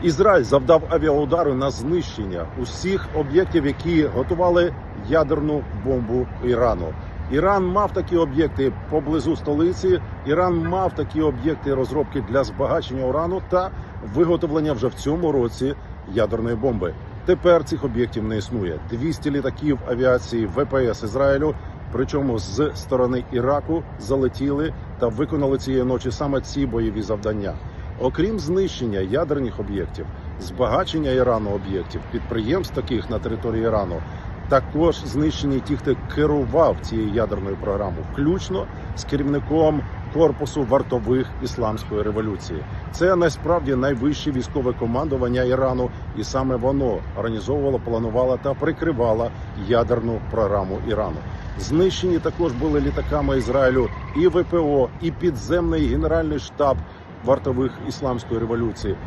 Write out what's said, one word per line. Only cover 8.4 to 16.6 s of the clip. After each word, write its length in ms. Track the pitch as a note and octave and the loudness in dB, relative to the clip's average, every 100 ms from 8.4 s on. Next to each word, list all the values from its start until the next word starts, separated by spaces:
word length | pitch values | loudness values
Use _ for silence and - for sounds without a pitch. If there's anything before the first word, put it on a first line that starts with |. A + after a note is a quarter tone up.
| D#3 - C3+ - - | 0 2 0 -2 -2
поблизу 460 | D3+ D3 D#3+ C3+ D#3+ | -2 0 0 0 -2
столиці, 680 | - D3 E3+ F3+ F#3 F3+ - - C3 | 0 2 2 2 2 2 0 -8 0
Іран 420 | D3+ F3+ E3+ E3 | 2 2 2 0
мав 280 | F#3 F#3 - | 0 0 -2
такі 260 | D3+ D#3 | -4 0
об'єкти 520 | D#3 B2+ C#3+ D3 C#3 | 0 0 -2 -2 0
розробки 500 | C3+ B2+ D3+ C#3 C#3+ G2 | 0 0 0 -2 -2 0
для 140 | B2+ | 0
збагачення 600 | A#2+ F#2 B2+ D#3 - C3 B2+ | 0 -2 0 0 -2 -4 0
урану 360 | C#3 E3 F#3 - | 0 0 -4 0
та 220 | F3+ F#3+ - - - - | 0 0 -6 -12 -12 -6
виготовлення 600 | G2+ E3+ E3+ E3+ D#3 D3+ | 2 4 4 2 0 0
вже 140 | B2+ B2 | 0 0
в 60 | |
цьому 380 | - C3+ D#3+ E3 | -2 -2 0 2
році 440 | C#3 A#2+ - C3+ C#3+ - - - | 2 0 0 -4 -4 -10 -14 -6
ядерної 420 | G2 G#2+ A2+ A#2 | 0 0 0 -2
бомби. 380 | A#2 | 0